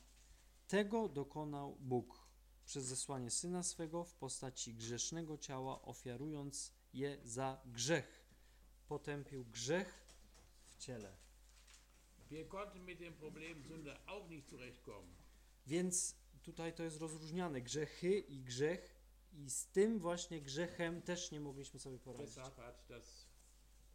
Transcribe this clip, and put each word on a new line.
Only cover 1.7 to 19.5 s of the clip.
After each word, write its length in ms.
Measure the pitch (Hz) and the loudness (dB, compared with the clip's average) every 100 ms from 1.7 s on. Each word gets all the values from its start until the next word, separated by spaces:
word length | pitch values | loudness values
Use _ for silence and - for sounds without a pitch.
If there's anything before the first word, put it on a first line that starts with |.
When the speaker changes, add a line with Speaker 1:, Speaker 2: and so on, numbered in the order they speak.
| - | -4
Speaker 1:
Bóg 480 | 131 123 - - - - - - - | 4 4 4 -4 -20 -20 -20 -16 -6
przez 200 | 139 127 | -2 0
zesłanie 460 | 127 - 135 123 | 0 0 0 2
Syna 320 | - 175 180 | 2 2 2
swego 400 | 175 - 165 170 | 2 0 0 0
w 100 | 175 | -2
postaci 600 | - 135 - 131 127 - | -4 -4 -2 -2 -2 -4
grzesznego 640 | 113 113 120 - 165 160 151 | -2 0 2 2 0 -2 -4
ciała, 440 | - 131 131 139 | -4 -2 0 -2
ofiarując 920 | - 120 127 120 151 151 143 135 - - - | -4 -6 -4 -2 -2 -2 -2 -4 -6 -10 -10
je 240 | 127 139 139 | -2 0 0
za 380 | 123 117 135 135 127 | -4 0 0 0 -6
grzech”. 600 | 117 120 165 - - - - - - - - - | 0 6 6 4 -6 -20 -20 -20 -20 -20 -16 -4
Potępił 580 | 147 - 143 135 135 120 | -4 -2 -4 -4 -6 -6
grzech 640 | 113 120 170 196 - - - - - - - | -2 2 4 2 -4 -16 -18 -20 -20 -20 -20
w 140 | - - | -20 -10
ciele. 380 | - 120 101 95 - - - - - - - - - - - | -6 -6 -6 -10 -18 -20 -20 -20 -20 -20 -20 -20 -20 -20 -10
Speaker 2:
Wir 180 | 151 160 | -8 -6
konnten 380 | 196 202 185 180 | -4 -6 -8 -10
mit 140 | 170 | -10
dem 140 | 170 | -10
Problem 500 | 147 151 147 160 160 | -10 -10 -8 -8 -8
Sünde 420 | 135 160 147 127 - | -10 -8 -8 -10 -8
auch 220 | 202 175 | -10 -8
nicht 200 | 160 131 | -10 -10
zurechtkommen. 680 | 139 123 123 - 104 90 90 - - - - - | -12 -10 -12 -10 -10 -12 -16 -18 -20 -20 -14 2
Speaker 1:
Więc 480 | 165 180 180 - - - - | 4 6 4 2 -2 -12 -16
tutaj 300 | - 165 165 | -12 -4 -2
to 100 | 165 | 0
jest 180 | 165 151 | -2 -2
rozróżniane, 600 | 160 156 156 175 180 135 | -4 -4 -2 2 2 2
grzechy 580 | 120 143 151 - 180 202 | 0 0 0 2 6 6
i 200 | - 139 | 4 -4
grzech, 600 | 127 123 151 180 - - - - - | -4 4 4 4 -2 -16 -20 -20 -16
i 160 | 151 | -10
z 180 | 139 | -4